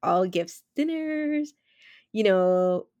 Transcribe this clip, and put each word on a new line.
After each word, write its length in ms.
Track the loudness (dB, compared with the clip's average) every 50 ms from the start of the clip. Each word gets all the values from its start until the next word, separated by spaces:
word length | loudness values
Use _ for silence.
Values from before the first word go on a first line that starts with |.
| -2
all 240 | 0 2 2 0
gifts, 360 | 0 -2 -4 -4 -6 -10 -20 _ _ -6
dinners, 800 | -4 -4 -4 -4 -6 -6 -4 -4 -4 -4 -2 -2 -4 -4 -6 -10 _ _ _ _ _ -20 -20 -20 -20 _ _
you 120 | -2 0 2
know, 640 | 4 4 4 4 4 4 2 2 2 0 -2 -4 _ _ -4